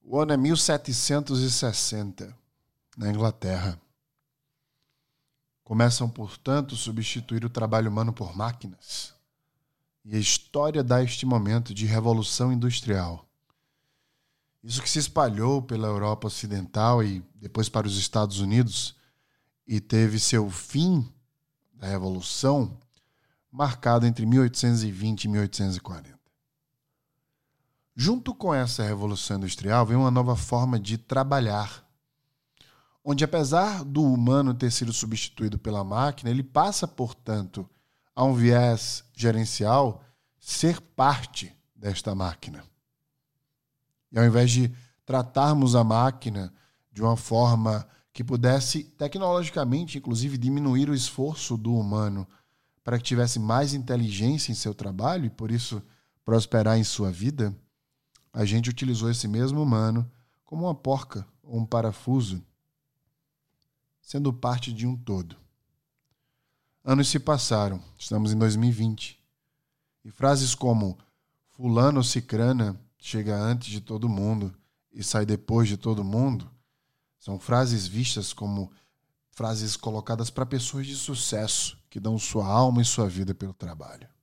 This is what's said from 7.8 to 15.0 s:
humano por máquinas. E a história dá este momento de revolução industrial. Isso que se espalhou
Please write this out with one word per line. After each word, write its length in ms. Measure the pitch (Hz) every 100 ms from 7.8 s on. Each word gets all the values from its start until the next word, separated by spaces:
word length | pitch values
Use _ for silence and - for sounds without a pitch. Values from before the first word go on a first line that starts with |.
| 110
humano 220 | 107 113
por 240 | 110 92 90
máquinas. 760 | 113 120 101 90 - - - _ _ _ _ _ _ _ _ _
E 100 | 107
a 60 | 110
história 640 | 101 - - 147 151 151
dá 180 | 123 123
este 240 | 123 - 131
momento 480 | 120 101 113 117
de 120 | 101 107
revolução 680 | 110 113 113 107 - 123
industrial. 760 | 123 120 120 113 98 87 85 _ _ _ _ _ _ _ _ _ _ _ _ _ _
Isso 200 | 113 123
que 80 | 123
se 100 |
espalhou 600 | 156